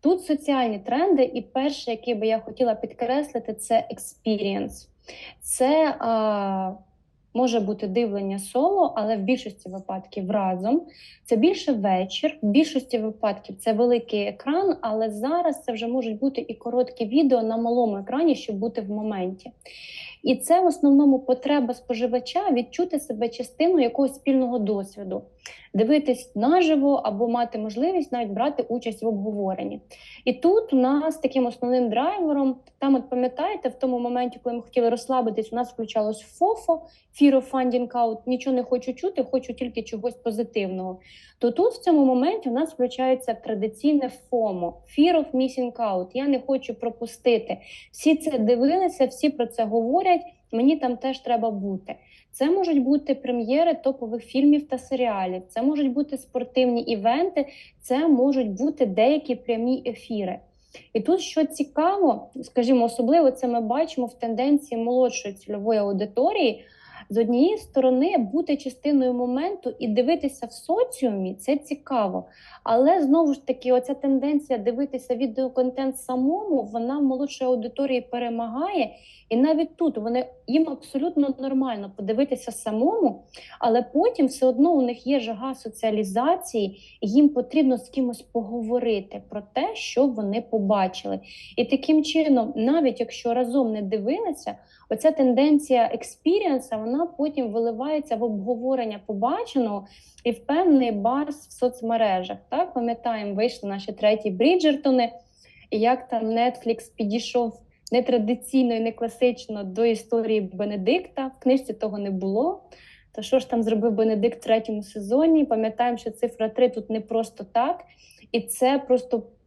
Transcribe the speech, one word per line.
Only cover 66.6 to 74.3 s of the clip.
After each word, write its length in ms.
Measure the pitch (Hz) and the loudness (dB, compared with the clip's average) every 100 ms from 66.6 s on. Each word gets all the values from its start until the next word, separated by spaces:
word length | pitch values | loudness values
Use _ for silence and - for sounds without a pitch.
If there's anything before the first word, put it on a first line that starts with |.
| - _ - - - | -14 _ -20 -20 -4
з 60 | 202 | 0
однієї 400 | 226 240 320 440 | 2 4 4 2
сторони, 580 | - - 262 254 311 359 | -2 2 2 4 2 2
бути 380 | 208 269 - 285 | 0 -2 -2 -2
частиною 580 | 262 247 285 285 254 | -4 -6 0 2 2
моменту 600 | 247 247 254 339 403 - - | 0 -2 -2 -4 -4 -8 -6
і 100 | 226 | -2
дивитися 580 | 208 247 330 277 - 233 | 0 2 2 -2 -6 -14
в 60 | |
соціумі — 800 | - - 359 494 - 254 202 185 185 | -14 -4 0 0 0 -2 0 -4 -6
це 160 | - 285 | -2 -2
цікаво. 680 | - 285 - 262 202 185 - _ - - | -2 -12 -4 -2 -2 -4 -8 _ -20 -14
Але, 380 | - 226 277 370 | 0 4 4 4
знову 320 | 277 311 320 | 4 4 4
ж 120 | 277 - | 0 -4
таки, 260 | 254 247 | -4 2
оця 220 | 254 254 | 2 2
тенденція 640 | 277 277 269 277 | -4 0 0 2